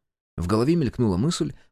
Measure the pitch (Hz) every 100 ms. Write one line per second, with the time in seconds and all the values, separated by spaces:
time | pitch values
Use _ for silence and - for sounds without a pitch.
0 | _ _ _ - 87 107 123 170 131 -
1 | 117 90 135 - - - -